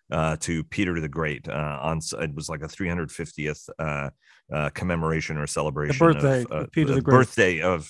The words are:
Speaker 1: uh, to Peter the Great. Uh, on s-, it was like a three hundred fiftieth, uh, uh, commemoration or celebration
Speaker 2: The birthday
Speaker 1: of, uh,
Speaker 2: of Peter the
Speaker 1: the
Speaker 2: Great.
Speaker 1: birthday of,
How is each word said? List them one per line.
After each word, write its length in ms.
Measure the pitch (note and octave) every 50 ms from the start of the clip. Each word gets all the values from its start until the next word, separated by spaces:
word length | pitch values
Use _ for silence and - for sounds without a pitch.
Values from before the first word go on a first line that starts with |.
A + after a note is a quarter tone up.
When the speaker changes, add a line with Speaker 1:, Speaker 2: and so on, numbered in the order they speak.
| _ -
Speaker 1:
uh, 240 | D2+ D#2+ D#2+ D#2 D#2 D#2
to 260 | - - E2+ D#2+ D2
Peter 340 | - - - G2+ F2+ F2 E2
the 100 | D#2 D2+
Great. 380 | C#2 E2 D#2+ D2+ D2 - - -
Uh, 300 | - C#2 D#2 D2 C#2+ C2+
on 160 | B1+ D#2+ D#2+ D#2+
s-, 160 | D#2+ - -
it 200 | - D2+ D#2 C#2
was 120 | D#2 D#2 -
like 140 | D#2+ D2+
a 60 | D2+ D#2
three 200 | - - G2 E2+
hundred 240 | F2 F2 E2 C#2+
fiftieth, 560 | - - E2 D2+ - - D2 D2 C#2+ - - - - -
uh, 320 | D#2+ D#2 D2 C#2+ C#2+ C#2+ - _ _ _ - _ _ - D2
uh, 160 | D2 D2 D2
commemoration 640 | - - F2+ F2+ F2 E2 D#2+ D#2+ D#2+ D#2+ - - D#2+ D2+
or 100 | D2 C#2+
celebration 500 | - D#2 D2+ D2+ C2+ D2+ D2 D2 C3+ C3+
Speaker 2:
The 160 | E3 E3 D#3
birthday 300 | D3 C#3+ C#3 C3+ B2+ A#2+
Speaker 1:
of, 80 | -
uh, 40 | -
Speaker 2:
of 160 | D3+ B2 -
Peter 180 | - E3 D#3 C#3
the 60 | C3+
Speaker 1:
the 60 | C3+
Speaker 2:
Great. 140 | A#2 C#3 C3
Speaker 1:
birthday 460 | C3 B2+ - - A2+ G2+ F#2 F2 D#2
of, 280 | D#2+ F#2 F2+ D#2+ C#2+